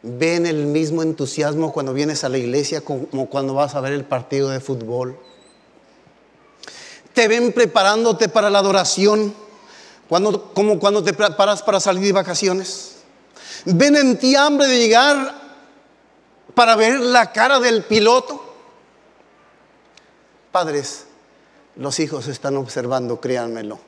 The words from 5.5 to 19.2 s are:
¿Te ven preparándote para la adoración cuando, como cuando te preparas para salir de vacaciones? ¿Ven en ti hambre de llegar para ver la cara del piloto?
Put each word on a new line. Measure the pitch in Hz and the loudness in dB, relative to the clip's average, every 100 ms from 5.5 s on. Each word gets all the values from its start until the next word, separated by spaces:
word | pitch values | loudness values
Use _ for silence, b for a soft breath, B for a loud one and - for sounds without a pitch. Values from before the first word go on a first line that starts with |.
| _ _ _ _ _ _ _ _ _ _ _ B B B B B | _ _ _ _ _ _ _ _ _ _ _ B B B B B
¿Te | - 226 | 2 2
ven | 233 240 | 4 2
preparándote | 240 220 202 196 220 226 214 214 | 2 2 4 2 2 0 2 2
para | 226 208 | 2 2
la | 202 | 2
adoración | 196 190 175 - 202 214 208 208 - - B B B B _ | 2 2 0 0 2 2 -2 -6 -20 -20 B B B B _
cuando, | 165 208 208 - | 0 0 -2 -4
como | 185 208 190 | -2 0 2
cuando | 196 208 | 2 2
te | 180 | -2
preparas | 180 208 208 202 202 | 0 -2 2 0 2
para | - 196 | 0 0
salir | 202 180 | 0 0
de | 202 | 0
vacaciones? | 190 185 170 196 185 185 - - - - _ _ B B B | 0 0 -2 -2 -2 -6 -12 -16 -20 -20 _ _ B B B
¿Ven | - 170 285 | -2 2 4
en | 294 269 233 | 4 4 2
ti | 254 | 2
hambre | 277 294 285 277 | 4 4 2 2
de | 247 | 4
llegar | 233 226 277 285 269 - - - - _ _ _ _ _ _ _ - | 4 6 4 2 -2 -10 -20 -20 -20 _ _ _ _ _ _ _ -4
para | - 233 | 2 4
ver | 220 220 269 | 4 4 2
la | 247 247 226 | 2 2 2
cara | 214 247 269 | 2 2 4
del | 247 226 | 2 0
piloto? | - 220 214 247 - 294 - - - _ _ _ _ _ | 0 2 4 2 0 -14 -16 -20 -20 _ _ _ _ _